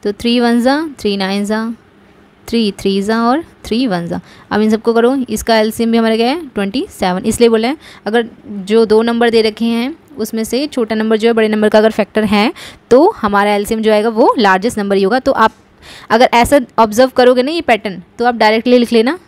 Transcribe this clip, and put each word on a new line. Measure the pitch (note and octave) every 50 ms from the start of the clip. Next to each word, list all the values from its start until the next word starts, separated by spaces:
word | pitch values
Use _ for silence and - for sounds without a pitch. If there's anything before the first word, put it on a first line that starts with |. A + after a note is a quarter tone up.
| _
तो | G#3
थ्री | G3+ - - A#3 A#3 B3
वन | A#3+ A#3 A#3 A#3+
जा, | A3+ B3+ C#4 D4 D#4+ D#4+ C4+ -
थ्री | - G#3 G3+ G3+
नाइन | F#3+ F#3+ G3 G3+ G#3
जा, | G3 G#3+ A3 A3 A3+ A#3 - _ _ _ _ _ _ _ _ _ _ _ _ _ -
थ्री | - A#3 A3+ G3+
थ्री | F#3+ - - G3 G3 G3
जा | G3 G3+ A3 A3+
और | A#3 A#3 B3+ D4+ E4+ - - _ _
थ्री | - G#3+ A#3 C4 B3+
वन | F#3 F3 E3+ E3+
जा। | E3+ F3 - - - - - _
अब | - G3+
इन | G#3+ A3
सबको | G#3+ G#3+ A3 A#3 A3+
करो, | A3+ A3+ A#3+ C4+ C#4 B3 -
इसका | G#3+ A3 - - A3+ A3
एलसीएम | A3 A3 A3 - A#3 A3+
भी | A3+ A#3
हमारा | A3+ A3+ A3+
क्या | A3 A3+ A#3+
है? | C#4 F4 E4+ C4+
ट्वेंटी | - G#3 G3 G3 G3 B3+ F4 -
सेवन। | - - G#3 F#3 F3+ F#3 -
इसलिए | A3 A3 - A#3+ A#3
बोला | A3+ A3 A3 A3+
है, | C#4 - - - - - _
अगर | G3+ G#3+ A#3+ A#3 A#3 - - - F#3+
जो | G#3 G3+ F#3 F#3 G#3 A3+ A3+
दो | G3 G#3+ A3
number | A3 A#3 A#3 A#3 A#3 A#3
दे | A3 A3+
रखे | G#3+ A3 G#3+ - A3+
हैं, | A#3 A#3 A#3 A#3 C4 E4 - - _ - -
उसमें | G#3+ G#3+ - A3 A3+
से | - - B3 D4 D4
छोटा | - C4+ A3+ G#3+ A3+
number | A3 A3 A3 A3 G#3+
जो | G#3 A#3
है | A#3
बड़े | A3+ A3 A3
number | G#3+ G#3+ G#3+ G#3+
का | G#3 G#3+
अगर | G#3+ A3
factor | A3 - G#3 - _ G#3+ G#3+
है, | G#3 G#3 G#3 G#3 B3+ F4 - - - - - _ _
तो | A#3 B3+ D#4 G4+ A4+ -
हमारा | - G3+ G3+ G3 G3+ G#3 G#3
एलसीएम | G3+ G#3 - A3+ A3
जो | A3 A3
आएगा | G#3+ G#3 G#3+ A#3
वो | A3+ G#3+ C4 F#4+ B4 E4+
largest | A3 G3 F#3+ F#3+ F#3+ B3 - G#3+
number | G3+ G3+ G3+
ही | G3 G3
होगा। | F#3+ G#3+ C4
तो | C4 C#4
आप | C4 - A3 A3 - _ _ _ _ _ - - - - - _
अगर | G#3 A3+ B3 - -
ऐसा | A#3+ A#3+ - D4 C#4+ B3 - _ -
observe | A3+ G#3+ G#3 G#3 C4 C4
करोगे | - - B3 B3 B3+ B3 B3
ना | C#4
ये | D#4+ E4+
pattern, | D#4+ - A#3 G#3 - G#3+ F#3 F3 F3 _ _ -
तो | A#3+
आप | A#3+ B3
directly | A3+ A3 G#3+ G#3+ A3+ A3+ B3 B3 B3
लिख | A#3+ A3 A#3+
लेना। | A3+ A3 B3 D#4+ F4+ _